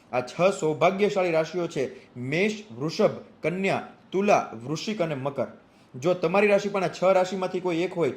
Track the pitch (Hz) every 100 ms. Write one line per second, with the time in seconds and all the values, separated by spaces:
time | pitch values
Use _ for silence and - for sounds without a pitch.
0 | - 123 123 - 185 196 156 147 170 190
1 | 202 196 180 160 160 180 - 151 123 -
2 | - 123 127 156 214 214 - 117 151 -
3 | 185 117 - - 156 180 190 139 - -
4 | - 185 202 151 104 113 123 160 - 214
5 | 160 139 139 135 107 - _ _ _ 131
6 | 151 180 165 196 208 202 196 190 170 -
7 | 180 190 185 196 185 185 180 165 180 175
8 | 147